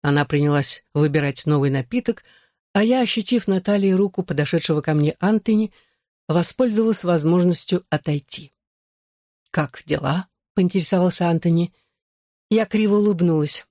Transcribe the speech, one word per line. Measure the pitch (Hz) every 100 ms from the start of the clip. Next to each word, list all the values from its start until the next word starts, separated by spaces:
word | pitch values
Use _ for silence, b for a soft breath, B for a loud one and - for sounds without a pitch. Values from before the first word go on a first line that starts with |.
Она | 147 143
принялась | 143 147 147 147 135 - _
выбирать | 147 151 151 143 139 -
новый | 147 139
напиток, | 135 123 240 240 220 b b b b _
а | 202
я, | 226 254
ощутив | 240 233 202 240 -
на | 190
талии | 185 202 196
руку | 185 196 -
подошедшего | 180 143 147 165 - 151
ко | 151
мне | 151 147 -
Антони, | 190 220 - 214 214 b b b b _ -
воспользовалась | 160 165 - 254 214 226 214
возможностью | 175 170 151 180 180 170 - 180 _
отойти. | 151 - 147 _ - 147 _ _ _ _ _ _ _ _ _ _
«Как | - 147 - -
дела?» | 147 139 165 - _ _
поинтересовался | - 180 190 160 185 180 - 175
Антони. | 165 170 165 175 _ _ _ _ _ _ _ _
Я | 214 220
криво | 220 214 208
улыбнулась. | 208 180 175 156 151 - -